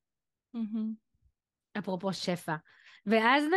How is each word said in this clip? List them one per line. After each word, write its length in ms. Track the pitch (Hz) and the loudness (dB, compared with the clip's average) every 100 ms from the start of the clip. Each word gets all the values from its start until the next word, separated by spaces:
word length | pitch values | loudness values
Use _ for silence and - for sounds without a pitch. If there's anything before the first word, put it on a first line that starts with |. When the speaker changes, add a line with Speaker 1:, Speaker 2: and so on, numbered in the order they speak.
| _ _ _ _ _ | _ _ _ _ _
Speaker 1:
מהמם. 500 | 233 214 220 220 220 _ _ _ _ _ _ _ 208 | -8 -6 -4 -6 -8 _ _ _ _ _ _ _ -10
Speaker 2:
אפרופו 340 | 196 185 190 | -6 -4 -4
שפע. 420 | 170 - 175 - 156 - _ - - 202 | -4 -2 -4 -4 -6 -8 _ -20 -10 0
ואז 380 | 220 226 277 302 | 4 6 4 4